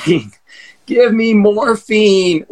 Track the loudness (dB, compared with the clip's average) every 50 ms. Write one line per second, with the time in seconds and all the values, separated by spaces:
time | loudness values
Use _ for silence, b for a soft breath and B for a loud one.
0 | 0 -2 -2 -2 -4 -6 -14 _ _ _ -20 -20 -20 -20 -20 _ _ -4 0 0
1 | 2 2 2 0 0 0 2 2 2 2 0 0 -2 -2 -4 -4 -4 -4 -2 0
2 | 2 2 2 2 2 0 -2 -4 -4 -6